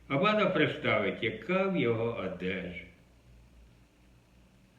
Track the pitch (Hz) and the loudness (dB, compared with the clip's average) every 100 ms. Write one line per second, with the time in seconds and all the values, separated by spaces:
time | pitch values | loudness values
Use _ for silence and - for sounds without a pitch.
0 | - 139 202 214 185 156 143 - 120 110 | -2 2 4 4 4 4 2 0 0 0
1 | 101 87 110 - - 190 196 175 117 110 | 0 -2 -4 -4 -2 0 2 2 2 2
2 | 117 104 92 90 92 92 87 - - - | 0 -2 -6 -4 -4 -4 -6 -10 -14 -20
3 | - - - - - - - - - _ | -20 -20 -20 -20 -20 -20 -20 -20 -20 _
4 | - - _ - - - - | -20 -20 _ -20 -20 -20 -20